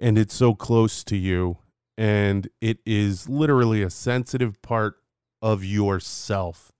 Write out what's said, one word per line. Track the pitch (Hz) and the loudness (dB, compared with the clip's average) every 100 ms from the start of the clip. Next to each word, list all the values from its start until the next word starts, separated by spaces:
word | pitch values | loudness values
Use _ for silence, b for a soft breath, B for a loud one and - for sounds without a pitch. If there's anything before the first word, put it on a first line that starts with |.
and | 123 110 | 2 4
it's | 107 | 2
so | - 123 | 2 2
close | 107 - 117 113 - | 2 2 2 2 0
to | - 101 | -4 -4
you | 92 90 90 87 _ _ _ - | 0 0 -2 -4 _ _ _ -4
and | 110 104 101 98 95 - | 0 2 2 0 -4 -6
it | 113 113 - | -4 -4 -2
is | 107 104 95 - | 0 0 -2 -4
literally | 139 151 135 117 110 | -2 2 4 4 2
a | 95 | -2
sensitive | - 127 123 123 131 123 101 | -4 -4 -4 -4 -4 -4 -6
part | - 117 107 - _ _ _ _ | -4 -2 -2 -6 _ _ _ _
of | 110 104 | -2 -2
yourself. | 95 104 101 95 - - - 101 90 82 - _ | 0 0 2 0 -4 -12 -6 -4 -4 -10 -20 _